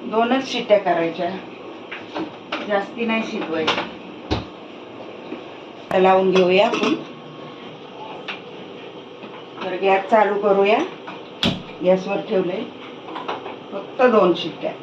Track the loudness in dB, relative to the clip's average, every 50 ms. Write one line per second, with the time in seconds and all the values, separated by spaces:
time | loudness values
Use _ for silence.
0 | -6 0 2 2 4 4 4 2 0 -2 -4 -6 4 6 6 6 6 4 2 2
1 | 2 0 0 -2 -4 -4 -4 -6 -10 -12 -14 -14 -14 -14 -14 -14 -12 -12 -12 -12
2 | -12 -10 -8 -6 -6 -6 -8 -14 -12 -8 -8 -6 -4 0 0 0 0 -2 -6 -4
3 | -2 0 0 0 -2 -2 -4 -6 -4 -2 -2 -2 0 0 0 -2 -2 -6 -10 -14
4 | -14 -14 -14 -14 -4 -4 -4 -4 -4 -8 -14 -16 -16 -16 -16 -16 -16 -16 -14 -14
5 | -14 -14 -14 -14 -12 -12 -12 -12 -12 -14 -14 -16 -16 -16 -16 -16 -8 0 4 6
6 | 8 8 8 8 6 6 6 6 6 8 8 6 6 6 4 2 2 2 2 0
7 | -2 -10 -14 -14 -14 -16 -14 -14 -14 -14 -14 -14 -14 -14 -14 -14 -16 -16 -14 -14
8 | -14 -12 -12 -12 -10 -10 -12 -12 -12 -14 -14 -14 -14 -14 -14 -14 -14 -14 -14 -14
9 | -16 -16 -16 -14 -14 -14 -14 -14 -14 -14 -12 -8 -6 -4 -4 0 4 4 4 4
10 | 4 6 6 6 6 6 4 2 4 4 6 6 6 6 6 4 2 0 -4 -12
11 | -14 -14 -14 -14 -14 -14 -6 0 0 0 0 -2 -8 -12 -10 0 4 4 4 4
12 | 4 -2 -4 -4 -2 0 0 0 2 0 -2 -4 -6 -8 -10 -14 -14 -14 -14 -14
13 | -14 -12 -10 -10 -8 -8 -8 -8 -8 -10 -12 -12 -12 -10 -10 -10 -10 -10 0 4
14 | 4 6 8 8 6 6 4 2 0 -6 -8 -6 -6 -6 -6 -6